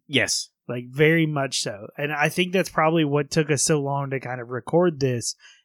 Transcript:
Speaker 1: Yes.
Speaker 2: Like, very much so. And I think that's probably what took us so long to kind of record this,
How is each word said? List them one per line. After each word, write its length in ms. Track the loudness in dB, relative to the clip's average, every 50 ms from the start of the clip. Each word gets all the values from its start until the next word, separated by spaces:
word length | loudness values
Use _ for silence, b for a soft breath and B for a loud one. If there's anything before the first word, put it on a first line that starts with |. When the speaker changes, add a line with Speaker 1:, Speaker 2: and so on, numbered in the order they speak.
| _
Speaker 1:
Yes. 440 | -2 0 0 0 0 -2 -4 -6 -10 _ _ _ -8
Speaker 2:
Like, 200 | -8 -8 -8 -6
very 360 | 0 2 4 4 4 4 2
much 360 | 0 0 -2 -4 -4 -4 -4 -6
so. 240 | -6 -8 -10 -14 -14 -10
And 140 | -6 -6 -4
I 160 | -2 0 0
think 240 | 0 2 0 -2 0
that's 160 | 2 0 0 0
probably 360 | 0 2 2 4 4 4 2
what 260 | 2 2 0 0 0
took 180 | 0 0 2 2
us 140 | 2 0 2
so 160 | 2 2 2
long 300 | 0 -2 -2 -4 -4 -4
to 100 | -6 -6
kind 220 | -6 -8 -8 -8
of 80 | -8 -6
record 500 | -8 -8 -4 2 2 4 4 4 2 2
this, 360 | 0 0 0 0 -4 -6 -8 b b b b b